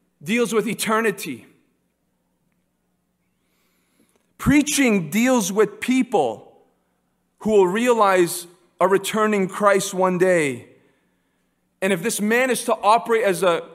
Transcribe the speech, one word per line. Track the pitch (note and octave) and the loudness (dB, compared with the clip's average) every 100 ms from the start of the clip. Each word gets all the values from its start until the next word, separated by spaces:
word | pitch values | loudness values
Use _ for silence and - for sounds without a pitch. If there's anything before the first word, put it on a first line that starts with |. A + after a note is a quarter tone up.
| _ _ | _ _
deals | C#3+ A#3+ A3 | -6 -2 0
with | A3 G#3 | -2 -4
eternity. | - G3 A3 A3+ - D#3+ A#2 - _ _ _ _ _ _ _ _ _ _ _ _ _ _ _ _ _ _ _ _ _ _ _ _ _ _ _ _ _ | -6 -2 -2 -2 -4 -10 -14 -16 _ _ _ _ _ _ _ _ _ _ _ _ _ _ _ _ _ _ _ _ _ _ _ _ _ _ _ _ _
Preaching | - D4 D4 - C4 G3+ D3+ | 2 2 2 0 2 0 -2
deals | G3 B3+ B3+ F#3 | -2 2 0 0
with | G3+ G#3+ - | 0 -2 -2
people | - C4 - G#3 B2+ G#2 - _ _ _ _ _ _ _ _ _ | -4 -2 0 -2 -2 -6 -16 _ _ _ _ _ _ _ _ _
who | G#3 | 0
will | G#3 F#3 | 4 4
realize | G#3 B3 A#3 G3+ F#3 E3+ - - _ _ - | 2 0 2 4 4 2 -2 -14 _ _ -2
a | F3+ | 0
returning | F#3+ G3 A3 G#3+ G#3 F#3 | 2 0 -2 0 0 -2
Christ | - G#3 G3 F#3+ | 0 2 2 -2
one | F#3 F#3 F3+ | -2 -2 2
day. | F#3 F3 C#3+ A#2+ G#2 _ _ _ _ _ _ _ _ _ _ - | 2 2 0 -4 -12 _ _ _ _ _ _ _ _ _ _ -8
And | F#3+ | -4
if | F#3 | -2
this | A3 - | -4 -4
man | G#3 A#3+ C4 | -2 0 0
is | A#3 - | -2 -2
to | A3+ | -2
operate | G3 A#3 A#3+ A3+ | 2 2 2 0
as | G3 E3+ | 0 0
a | F3+ E3 - | 0 0 -4